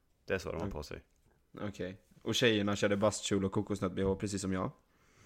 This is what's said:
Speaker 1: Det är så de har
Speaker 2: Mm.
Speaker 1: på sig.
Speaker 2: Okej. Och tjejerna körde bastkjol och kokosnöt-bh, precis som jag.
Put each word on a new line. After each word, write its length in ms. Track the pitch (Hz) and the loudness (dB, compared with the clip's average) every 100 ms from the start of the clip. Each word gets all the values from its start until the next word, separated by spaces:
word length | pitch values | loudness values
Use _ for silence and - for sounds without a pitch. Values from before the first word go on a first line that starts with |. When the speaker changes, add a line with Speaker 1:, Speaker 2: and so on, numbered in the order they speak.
| _ _ - | _ _ -4
Speaker 1:
Det 80 | |
är 40 | 98 | -4
så 120 | - | -2
de 60 | 82 | -4
har 60 | |
Speaker 2:
Mm. 100 | 98 | -4
Speaker 1:
på 120 | 76 | -6
sig. 200 | 73 - - _ _ _ _ - | -8 -12 -14 _ _ _ _ -8
Speaker 2:
Okej. 360 | 101 - 90 101 _ - | -8 -6 -8 -8 _ -10
Och 140 | 117 110 | -2 4
tjejerna 400 | 120 107 101 101 | 4 4 2 2
körde 220 | 104 101 | 2 4
bastkjol 480 | 104 - - 101 95 | 4 2 0 2 2
och 60 | |
kokosnöt-bh, 640 | 107 98 101 95 87 95 95 | 0 -2 -2 -2 0 0 2
precis 260 | 104 98 | -2 -2
som 120 | 95 | -2
jag. 180 | 92 110 - _ _ _ _ | -2 -2 -6 _ _ _ _